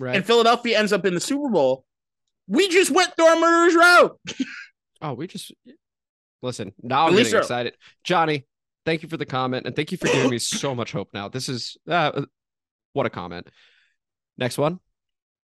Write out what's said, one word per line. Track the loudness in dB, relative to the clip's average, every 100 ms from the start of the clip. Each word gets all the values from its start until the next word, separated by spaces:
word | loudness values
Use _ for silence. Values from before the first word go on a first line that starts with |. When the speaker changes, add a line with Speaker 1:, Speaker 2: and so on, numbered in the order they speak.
Speaker 1:
Right. | -4 -2
Speaker 2:
and | 2
Philadelphia | 4 4 2 2 0
ends | 0
up | 0 0
in |
the | -2
Super | -4 -4 0
Bowl. | 2 2 0 _ _ _ _ _ _ -4
We | 0 2
just | 2 2
went | 2 0 4
through | 4
our | 6
murderer's | 4 4 4
row. | 6 6 6 6 0 -14
<laughs> | -10 -10 -10 -20 _ _ -12
Speaker 1:
Oh, | -10
we | -10 -12
just, | -14 -18 -20 _ -20 _ _ _ _ _ _
listen, | -10 -10 -12 -12
now | -2 2 4
I'm |
Speaker 2:
At | 4
least | 4
Speaker 1:
getting |
Speaker 2:
they're | 0
Speaker 1:
excited. | -2 -4 -6 -10 -20 _
Johnny, | -2 0 0 -2 -6 _ _ _
thank | -6 -4
you | -6
for | -10
the | -6
comment, | -4 -4 -4 -6
and | -6
thank | -6
you | -4
for | -2
giving | 0 0
me | -2
so | -4 -6 -6
much | -6 -6
hope | -8 -10
now. | -10 -10
This | -10 -8
is, | -8 -10 -14 -4
uh, | -2 0 -2 -8 _ _ _ _ _ _
what | -4 -4
a |
comment. | -6 -12 -14 -18 _ _ _ _ _ _ _ _ -8
Next | -6 -2
one. | -4 -4 _ _ _ _ _ _